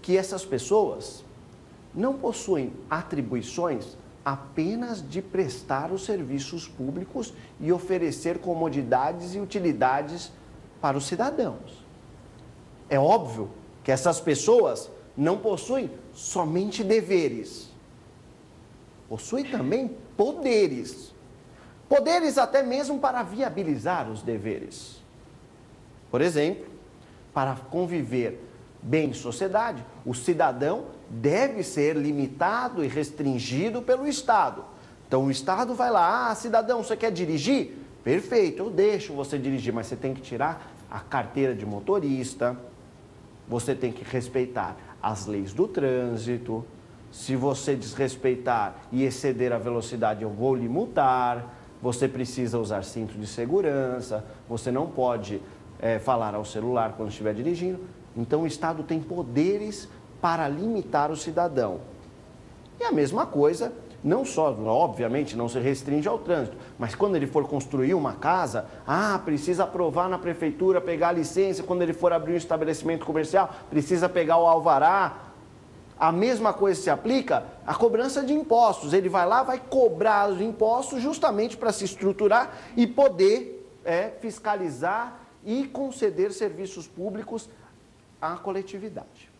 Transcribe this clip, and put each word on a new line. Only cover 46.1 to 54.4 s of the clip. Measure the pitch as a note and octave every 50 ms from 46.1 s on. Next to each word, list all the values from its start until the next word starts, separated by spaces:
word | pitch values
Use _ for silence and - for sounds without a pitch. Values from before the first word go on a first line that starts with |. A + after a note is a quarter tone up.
| A#2 A2 A2 A#2+ B2 A#2 A#2+ A#2+ A2+ A2 B2+ - - - - - - - - -
se | - - - - C3+
você | B2+ B2+ C#3+ C3+ - - - C#3
desrespeitar | A#2+ G#2 G#2 - - C#3 C3 C3 - - C3 B2+ B2+ B2 C3 A#2+ A2+ G#2 F#2+ - - - -
e | A#2+ B2+ C3+
exceder | C3 A#2+ - - C#3 C3 A2 B2 B2 A#2+
a |
velocidade, | A2+ G#2 B2 A#2+ A#2 G#2+ A2+ B2 A#2 A2+ G#2+ G#2+ G2+ A2
eu | A2
vou | G#2 G2+ A#2 C3+ C3+
lhe | B2+ A#2
multar, | A2+ A#2+ E3 A3+ B3 - - C#3+ C3 B2+ B2+ B2 B2 A#2+ A#2+ A#2+ - - - - - - -
você | - B2 A#2 - C#3
precisa | C3 C3+ B2+ B2+ A#2+ - C3 B2 A#2 A2 A#2+
usar | A2 G2+ G#2+ G2 F#2+
cinto | - - A#2+ A2 G2+ -
de | G#2 G#2
segurança, | G2+ - - A#2 B2 D#3+ G3 F#3+ D#3 C#3 C#3 C3+ B2+ B2+ B2 B2+ B2 A2 G#2+ - - - -